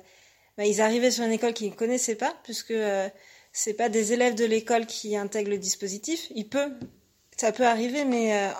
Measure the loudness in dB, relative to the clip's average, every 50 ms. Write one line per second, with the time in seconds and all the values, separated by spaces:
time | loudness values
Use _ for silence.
0 | -12 -18 -20 -20 -20 _ _ _ _ _ _ 0 2 2 4 4 4 4 4 4
1 | 4 4 2 2 0 0 0 2 0 0 -2 -2 -6 -6 -4 -2 -2 0 0 0
2 | 0 -2 -2 -2 -2 -2 -2 -4 -12 -10 -10 -10 -6 -4 -2 -2 0 0 0 0
3 | -2 -2 -6 -12 -20 -20 -20 -20 -20 _ -6 -4 -4 -4 0 0 0 2 2 2
4 | 2 2 2 4 4 2 4 2 2 2 2 0 2 2 2 2 2 0 -6 -10
5 | -6 -4 -2 -2 -2 -2 -2 -2 -2 -2 -2 -2 -2 -4 -4 -4 -4 -6 -6 -8
6 | -6 -6 -6 -6 -6 -8 -8 -8 -8 -4 -2 -2 -2 -2 -4 -10 -14 -16 -16 _
7 | _ _ _ _ _ _ -8 -2 -2 -2 0 2 2 2 4 2 0 -2 -2 -2
8 | 0 0 0 2 2 2 2 2 0 -2 -4